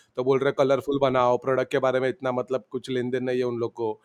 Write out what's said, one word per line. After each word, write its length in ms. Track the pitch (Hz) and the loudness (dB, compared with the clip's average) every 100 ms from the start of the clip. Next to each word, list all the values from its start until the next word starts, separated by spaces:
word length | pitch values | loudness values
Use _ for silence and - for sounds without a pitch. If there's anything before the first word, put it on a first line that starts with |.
| _ - | _ -4
तो 80 | |
बोल 140 | 127 135 | 2 2
रहे 140 | 135 | 2
कलरफुल 460 | 139 135 135 143 139 | 2 2 2 0 0
बनाओ, 380 | 135 127 123 123 | 2 4 4 2
प्रोडक्ट 340 | 131 127 131 | 0 -2 0
के 80 | 139 | 0
बारे 220 | 131 127 | 2 2
में 80 | 131 | 0
इतना 240 | 120 131 | -2 -4
मतलब 320 | 123 120 131 - | -4 -4 -6 -6
कुछ 200 | 127 117 | -10 -6
लेन 200 | 127 123 | -4 -2
देन 140 | 127 | -4
नहीं 140 | 127 127 | -2 -2
है 60 | |
उन 120 | 123 120 | -2 -4
लोग 160 | 117 | -6
को, 280 | - 110 107 | -6 -6 -8